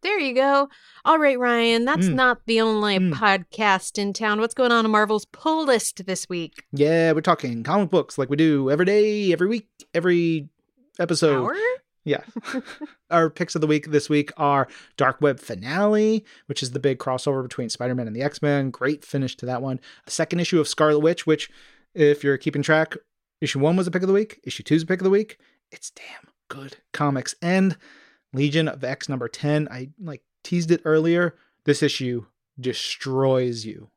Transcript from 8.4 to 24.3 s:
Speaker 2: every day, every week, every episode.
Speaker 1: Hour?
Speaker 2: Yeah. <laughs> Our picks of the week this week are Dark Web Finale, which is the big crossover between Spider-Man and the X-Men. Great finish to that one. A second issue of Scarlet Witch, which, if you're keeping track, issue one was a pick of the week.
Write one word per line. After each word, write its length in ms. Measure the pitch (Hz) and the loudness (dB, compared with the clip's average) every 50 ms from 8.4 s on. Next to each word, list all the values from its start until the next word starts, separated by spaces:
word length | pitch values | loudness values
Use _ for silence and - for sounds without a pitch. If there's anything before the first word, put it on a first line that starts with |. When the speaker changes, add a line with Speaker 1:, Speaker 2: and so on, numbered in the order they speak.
| 160 160 151 143 135 131 | 2 2 2 2 2 0
Speaker 2:
every 140 | 139 151 180 | 2 2 2
day, 480 | 180 202 214 208 214 214 208 208 190 170 | 2 4 4 4 2 2 0 0 0 2
every 160 | 160 180 196 | 2 2 0
week, 180 | 226 233 214 _ _ _ - _ _ | 0 -2 -6 _ _ _ -20 _ _
every 540 | 170 165 180 180 175 170 165 165 156 143 151 _ _ _ _ _ _ _ _ _ _ | -2 0 2 2 2 2 0 0 -2 -6 -10 _ _ _ _ _ _ _ _ _ _
episode. 460 | 175 170 175 - - 156 143 135 123 | -2 -2 0 2 4 4 4 2 0
Speaker 1:
Hour? 140 | 214 285 381 440 480 508 523 _ _ _ _ _ | -2 -2 -2 -2 -2 -2 -4 _ _ _ _ _
Speaker 2:
Yeah. 160 | 151 143 - - - - 240 - - - 262 - - | -4 -4 -4 -4 -10 -14 -14 -12 -8 -8 -8 -10 -10
<laughs> 440 | - - 302 - - _ _ _ | -16 -18 -18 -18 -18 _ _ _
Our 180 | 165 170 165 160 | 2 2 2 2
picks 260 | 156 - 175 160 - | 0 -4 -6 -4 -2
of 60 | 170 | -2
the 60 | 156 151 | 0 2
week 240 | 151 151 143 156 | 2 0 0 0
this 180 | 151 147 143 - | 0 0 0 2
week 220 | 151 147 143 147 - - | 0 0 0 -2 -4 -2
are 320 | 156 143 143 139 135 - - - - - _ | 0 0 2 2 0 -2 -6 -20 -20 -20 _
Dark 240 | - 143 131 131 - | 0 0 0 2 2
Web 180 | 151 143 135 135 | 0 0 0 0
Finale, 840 | - - 117 92 95 120 147 175 202 208 214 214 214 214 220 220 214 _ - - _ | -8 -12 -12 -10 -8 -6 -2 0 2 2 2 2 2 2 2 0 -2 _ -20 -20 _
which 180 | _ 143 - - | _ -8 -6 -6
is 80 | 127 | -6
the 80 | 123 139 | -6 -2
big 180 | 127 147 131 127 | 0 0 -2 0
crossover 460 | - - 131 127 - - 139 135 127 | -2 -4 -4 -2 0 -2 -2 -2 -4
between 260 | 120 - - 127 113 | -6 -8 -8 -8 -8
Spider-Man 380 | - - 120 127 127 127 123 113 | -6 -6 -4 -4 -2 -4 -4 -6
and 80 | 107 | -6
the 60 | 113 135 | -4 -4
X-Men. 480 | 147 - - - 147 143 143 135 135 | -4 -4 -2 -2 0 0 0 0 -2
Great 320 | 117 - 127 135 151 147 - | -4 -2 -2 -2 -2 -2 -8
finish 320 | - - 143 135 127 - | -6 -4 -4 -4 -4 -6
to 100 | - - | -8 -8
that 160 | 123 127 123 | -6 -6 -6
one. 200 | 127 135 131 127 _ - - - _ - | -4 -6 -6 -8 _ -14 -20 -20 _ -12
A 20 | |
second 300 | - - 220 - - 170 | -4 -4 -4 -2 -2 -2
issue 220 | 175 - - 165 | -2 0 2 0
of 60 | 151 - | 0 0
Scarlet 320 | - - 160 151 151 147 | 0 2 2 4 4 4
Witch, 260 | 147 160 175 170 - - | 4 2 0 0 0 0
which, 240 | 156 151 - - - - - - _ _ _ _ _ | 0 0 0 -10 -14 -20 -20 -20 _ _ _ _ _
if 300 | - 156 147 147 143 - | 2 4 4 4 4 2
you're 140 | 139 139 131 | 0 -2 0
keeping 240 | - 160 143 147 143 | -2 -4 -4 -2 0
track, 320 | - 160 156 160 - - - _ _ _ _ _ _ _ _ | 2 2 2 2 0 -4 -16 _ _ _ _ _ _ _ _
issue 180 | - 143 - 139 | -6 -4 -2 0
one 160 | 135 156 170 | 2 2 2
was 100 | 185 185 | 2 0
a 60 | 180 | 0
pick 100 | 165 185 | -2 -2
of 60 | 180 190 | 0 2
the 60 | 190 | 2
week. 260 | 202 214 214 | 2 0 -2